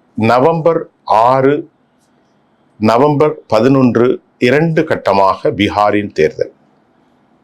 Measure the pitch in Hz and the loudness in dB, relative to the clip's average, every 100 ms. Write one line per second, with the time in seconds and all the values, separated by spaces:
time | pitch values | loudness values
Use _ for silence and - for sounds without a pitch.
0 | _ - 110 120 151 165 160 165 - _ | _ -4 0 2 0 0 -2 -2 -6 _
1 | - 104 117 135 135 147 - _ _ _ | -4 0 2 2 0 -2 -6 _ _ _
2 | _ _ _ _ _ _ _ - 110 117 | _ _ _ _ _ _ _ -4 0 2
3 | 147 143 151 151 - 110 123 135 127 113 | 2 2 -2 -2 -4 0 2 2 2 2
4 | 123 127 _ _ 123 143 165 160 160 95 | 0 -2 _ _ -2 0 0 -2 -4 -4
5 | - 98 95 95 156 110 101 95 104 104 | 0 0 0 0 -4 -2 -2 0 0 -2
6 | 101 - 78 - - - _ _ _ _ | -4 -2 -2 -2 -10 -12 _ _ _ _
7 | _ _ _ _ | _ _ _ _